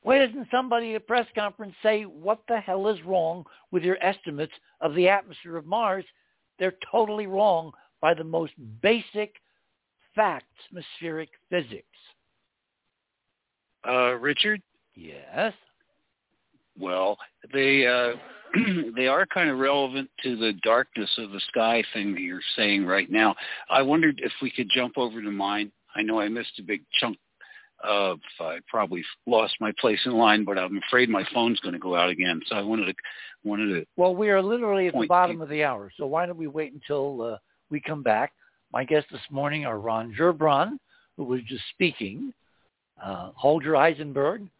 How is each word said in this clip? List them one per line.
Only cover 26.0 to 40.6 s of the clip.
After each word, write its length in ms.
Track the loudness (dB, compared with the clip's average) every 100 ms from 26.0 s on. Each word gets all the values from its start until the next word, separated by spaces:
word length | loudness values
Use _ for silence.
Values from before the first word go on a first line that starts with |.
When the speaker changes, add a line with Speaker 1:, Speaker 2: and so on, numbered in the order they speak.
Speaker 2:
know 180 | -2 0
I 80 | -2
missed 320 | -4 -8 -12
a 40 |
big 200 | -6 -8 _ -2
chunk 180 | -2 -6 _ _ -20 -20 _ _
of, 380 | -2 2 0 -2 -10 -8
I 180 | -8 -8 -6
probably 360 | -2 -2 -4 -8 -12 2
lost 300 | 4 4 -2
my 100 | -4 0
place 200 | 0 2 0
in 60 |
line, 320 | 6 6 6
but 140 | 4 -2
I'm 240 | -2 -4 2
afraid 220 | 2 4
my 160 | 2 0
phone's 280 | 0 0 0
gonna 180 | -4 -6
go 160 | -2 2
out 140 | 2
again. 320 | 2 0 0 -4
So 100 | -4
I 40 |
wanted 260 | -2 -2 -2
to, 60 | -6 -12 -14 -18 -10 -6
wanted 220 | -2 0
to 120 | -2 -4 2
Speaker 1:
Well, 180 | 2
we 160 | 4 2
are 120 | 4
literally 460 | 2 -2 0 2 0
at 60 |
the 60 | 0
Speaker 2:
point 100 | 2
Speaker 1:
bottom 280 | 4 4 0
Speaker 2:
pe- 60 |
Speaker 1:
of 60 | -6
the 140 | -2
hour, 260 | -2 -2 -10 -8
so 100 | -4
why 200 | -2 -2
don't 120 | -6
we 100 | -8
wait 260 | -6 -8
until, 480 | -10 -6 -4 -2 -4
uh, 160 | -8 -8 _ _ _
we 100 | -8
come 240 | -6 -4
back? 300 | 0 2 0 _ _ _ _
My 100 | -6
guests 260 | 2 2 0
this 100 | -14 -10
morning 340 | -4 -2 -2 -4
are 140 | -4
Ron 340 | -2 -2 -4
Gerbron, 640 | 2 2 4 4 4